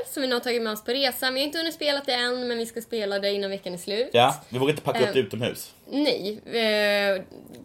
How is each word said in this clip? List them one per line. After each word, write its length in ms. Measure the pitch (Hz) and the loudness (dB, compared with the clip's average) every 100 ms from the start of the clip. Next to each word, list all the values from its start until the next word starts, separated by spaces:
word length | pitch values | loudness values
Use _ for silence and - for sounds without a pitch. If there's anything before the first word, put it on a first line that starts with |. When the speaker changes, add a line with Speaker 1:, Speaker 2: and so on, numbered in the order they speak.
| 480 | -2
Speaker 1:
som 100 | - | -2
vi 60 | 262 | 0
nu 60 | |
har 60 | 247 | 0
tagit 220 | 247 240 | 0 0
med 100 | 226 | 0
oss 120 | 214 | -4
på 60 | - | -2
resan. 440 | 262 269 247 262 | 0 0 0 -2
Vi 60 | 262 | 0
har 60 | 294 | 0
inte 120 | 330 | -2
hunnit 160 | 330 | -4
spela 280 | 311 294 285 277 | -2 -2 0 0
det 60 | |
än, 340 | 247 247 254 247 | 0 0 -2 -2
men 100 | 233 | -2
vi 80 | 233 | -4
ska 140 | 240 | -8
spela 360 | 226 233 202 202 | -6 -4 -2 0
det 140 | 202 | 0
innan 180 | 202 196 | 0 -2
veckan 240 | 196 180 | -4 -6
är 40 | 175 | -8
slut. 320 | - 202 262 | -4 -2 2
Speaker 2:
Ja, 280 | 117 123 143 - | 6 6 4 -4
vi 100 | 120 | 0
vågar 120 | 139 | 2
inte 120 | 147 | 2
packa 160 | - - 113 | 0 2 4
upp 40 | |
det 60 | 120 | 4
Speaker 1:
Eh, 60 | 120 | 0
Speaker 2:
utomhus. 480 | 113 117 - - - - | 0 -2 -4 -10 -18 -6
Speaker 1:
nej, 480 | 269 294 - 190 214 - | 0 2 2 -2 -6 -4
eh, 760 | 226 220 214 208 202 202 190 180 - - - | 0 2 2 4 4 2 0 -4 -14 -18 -18